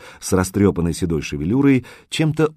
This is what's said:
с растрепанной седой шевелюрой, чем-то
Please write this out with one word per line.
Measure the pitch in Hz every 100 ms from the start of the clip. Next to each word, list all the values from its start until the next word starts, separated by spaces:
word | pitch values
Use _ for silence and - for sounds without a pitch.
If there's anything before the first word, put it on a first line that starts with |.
| - -
с | -
растрепанной | 92 92 101 98 87 85
седой | 78 87 80
шевелюрой, | - 73 76 131 139 131 - - -
чем-то | - 156 151 156